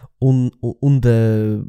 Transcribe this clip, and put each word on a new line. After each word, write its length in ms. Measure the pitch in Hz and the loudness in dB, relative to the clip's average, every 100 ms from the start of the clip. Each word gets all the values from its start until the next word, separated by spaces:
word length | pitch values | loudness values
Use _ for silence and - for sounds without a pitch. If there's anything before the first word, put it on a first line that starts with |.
| - - | -20 -4
Un-, 300 | 131 131 123 - | 0 2 0 -6
u-, 140 | 120 - | -10 -4
unde 300 | 139 135 120 113 113 110 107 107 | 0 2 2 2 2 0 -2 -4